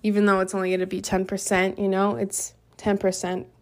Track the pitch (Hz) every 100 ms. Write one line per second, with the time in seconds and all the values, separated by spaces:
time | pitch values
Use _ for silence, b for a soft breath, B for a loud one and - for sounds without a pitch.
0 | 214 202 208 190 190 190 185 185 185 185
1 | - 190 190 190 - 185 190 - 202 190
2 | 202 - 202 - - _ _ - 208 202
3 | 190 185 180 185 - _